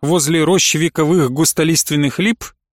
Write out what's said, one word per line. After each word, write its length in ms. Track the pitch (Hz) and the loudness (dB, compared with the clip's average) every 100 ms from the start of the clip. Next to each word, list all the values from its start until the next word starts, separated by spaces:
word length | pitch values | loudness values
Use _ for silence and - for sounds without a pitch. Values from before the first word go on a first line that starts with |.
возле 420 | 143 175 143 165 | -2 0 0 0
рощи 340 | 156 185 - 151 | 2 2 0 0
вековых 520 | 165 - 151 180 131 | -2 0 2 2 2
густолиственных 880 | 135 160 - 160 165 - 151 143 - | 0 -2 0 0 0 -2 -2 -2 -2
лип 260 | 196 226 - - _ | -2 -4 -10 -20 _